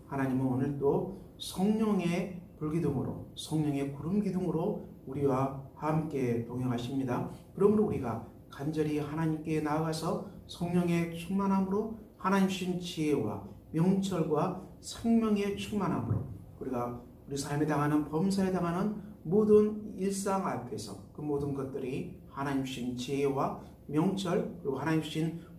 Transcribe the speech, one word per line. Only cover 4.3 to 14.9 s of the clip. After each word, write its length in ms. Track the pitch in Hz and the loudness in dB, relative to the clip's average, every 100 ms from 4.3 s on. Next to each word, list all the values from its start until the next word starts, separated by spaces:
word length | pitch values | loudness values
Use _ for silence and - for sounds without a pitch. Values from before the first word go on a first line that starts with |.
| 180 165 - - - - - - | 0 0 0 0 -2 -8 -16 -8
우리와 540 | 143 139 131 135 - - - | 0 2 4 0 -2 -12 -6
함께 720 | 151 156 - 139 120 113 113 | 0 0 0 0 0 0 -2
동행하십니다. 840 | 127 127 120 123 135 123 123 - - - | -2 0 0 -2 -2 0 -2 -2 -8 -12
그러므로 320 | - 208 214 185 | 4 6 6 4
우리가 380 | 143 120 104 - - - | 2 -2 -4 -8 -18 -18
간절히 500 | - 143 156 151 147 | -6 -4 0 0 0
하나님께 600 | 147 156 160 156 160 156 | -2 -2 0 0 -2 -2
나아가서 720 | 147 151 160 156 165 202 - - - | 0 0 0 -2 -2 -4 -6 -14 -14
성령의 680 | - 175 180 175 170 170 165 | -6 0 2 4 2 0 -4
충만함으로 840 | - 196 196 190 190 202 226 - - - | -2 0 4 4 4 2 0 -6 -14 -4
하나님 320 | 190 196 185 | 2 4 4
주신 320 | - 180 170 | 2 -2 -2
지혜와 640 | - 165 151 127 104 98 - - - | -4 -2 2 2 0 -4 -10 -16 -6
명철과 920 | 160 185 196 190 175 156 151 185 180 - - | 2 4 4 2 0 2 2 2 -2 -10 -16
생명의 800 | - | -14